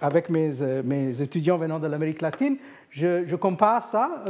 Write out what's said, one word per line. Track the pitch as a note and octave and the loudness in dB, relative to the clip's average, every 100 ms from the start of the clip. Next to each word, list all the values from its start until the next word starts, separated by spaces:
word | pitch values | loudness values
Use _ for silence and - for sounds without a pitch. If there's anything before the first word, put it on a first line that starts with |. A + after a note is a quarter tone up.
avec | D3 E3 E3+ | 0 2 2
mes, | D#3+ D#3 C3 | 2 0 0
euh, | C3+ C3+ | -2 -2
mes | B2+ C#3 C3+ B2 | 0 0 0 -2
étudiants | C#3+ F3 D#3 F3 | -2 0 2 2
venant | D#3+ D#3+ | 0 -2
de | D3+ | -2
l'Amérique | D3+ D#3 D#3 | -2 -2 -2
latine, | D#3+ - C#4 C4+ - - - | -4 0 0 0 -6 -20 -18
je, | C#3 F3 F3 F3 | -2 0 2 0
je | F3 | 0
compare | G3 E3+ G#3 A#3 - | 0 4 4 4 0
ça, | G#3+ C4+ D#4 G#3 | 0 0 -2 -6